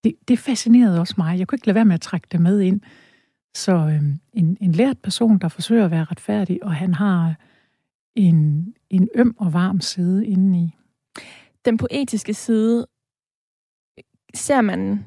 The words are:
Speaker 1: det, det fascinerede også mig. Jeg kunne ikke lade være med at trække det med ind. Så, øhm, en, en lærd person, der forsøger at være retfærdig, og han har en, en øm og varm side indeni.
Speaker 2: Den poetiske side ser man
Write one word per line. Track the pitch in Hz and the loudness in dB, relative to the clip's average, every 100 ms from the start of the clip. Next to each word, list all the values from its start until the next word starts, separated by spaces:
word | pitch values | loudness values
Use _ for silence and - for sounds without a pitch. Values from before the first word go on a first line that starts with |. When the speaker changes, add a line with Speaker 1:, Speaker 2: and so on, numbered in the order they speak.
Speaker 1:
det, | 226 - - | -2 -4 -2
det | 247 | -2
fascinerede | - 233 226 240 226 170 | 0 -4 4 6 6 2
også | 175 - | -2 -2
mig. | 160 180 | -2 -2
Jeg | 185 | -4
kunne | |
ikke | 269 - | -4 0
lade | |
være | 202 | 2
med | 220 | 4
at | 165 | 2
trække | - 185 _ | -2 -8 _
det | 170 | 0
med | 170 202 | 2 2
ind. | 185 202 - - _ _ _ _ _ | 0 -2 -6 -20 _ _ _ _ _
Så, | - - | -8 -2
øhm, | 175 156 151 147 143 _ | 0 2 0 -2 -4 _
en, | 226 165 190 | -2 0 0
en | 190 | 0
lærd | 160 269 | 2 0
person, | - 202 - 233 202 | 0 -6 -2 2 2
der | 170 | 0
forsøger | - - 226 | -6 0 2
at | 185 | 2
være | 160 | 0
retfærdig, | 156 - - 208 185 175 | -4 -8 -4 -4 -2 -4
og | 202 | -4
han | 151 185 | -4 -2
har | 165 202 180 165 156 _ _ _ _ _ _ _ | 0 0 0 -2 -4 _ _ _ _ _ _ _
en, | 233 185 165 151 147 180 - _ | 0 4 4 2 0 -6 -14 _
en | 190 190 | 0 0
øm | 233 240 226 | 2 0 0
og | 185 | -2
varm | 160 185 190 | 0 0 -2
side | - 185 175 190 220 | -4 -4 -2 0 0
indeni. | 185 190 175 170 _ _ _ _ - - - _ _ | 2 2 2 -2 _ _ _ _ -20 -20 -20 _ _
Speaker 2:
Den | - 226 | -2 -2
poetiske | - 277 269 214 - | -4 -4 -6 -6 -6
side | 214 - 220 226 233 233 _ _ _ _ _ _ _ _ _ _ _ _ _ _ | -8 -2 0 0 -2 -4 _ _ _ _ _ _ _ _ _ _ _ _ _ _
ser | - - 269 | -12 0 0
man | 214 185 196 202 | 0 -4 -4 -6